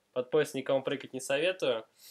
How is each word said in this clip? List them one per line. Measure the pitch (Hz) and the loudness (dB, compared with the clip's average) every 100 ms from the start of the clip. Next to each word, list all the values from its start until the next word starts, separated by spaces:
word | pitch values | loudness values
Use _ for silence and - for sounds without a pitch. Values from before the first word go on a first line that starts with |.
| _ | _
под | 127 123 | -6 2
поезд | 156 143 135 | 2 2 -2
никому | 131 135 | 0 0
прыгать | 135 139 - | 0 -4 -6
не | 131 | -8
советую. | - 139 170 185 143 113 - _ - | -2 0 0 0 0 0 -4 _ -20